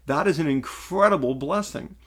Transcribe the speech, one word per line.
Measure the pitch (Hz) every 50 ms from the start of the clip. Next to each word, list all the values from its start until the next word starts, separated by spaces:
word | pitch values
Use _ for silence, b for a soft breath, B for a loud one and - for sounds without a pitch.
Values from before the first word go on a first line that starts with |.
| b
That | 135 139 156 151 202
is | 147 160
an | 160
incredible | 143 135 131 - - - - - - 175 196 202 214 202 156 131 123 131
blessing. | 131 139 151 196 208 - - - - - - - b b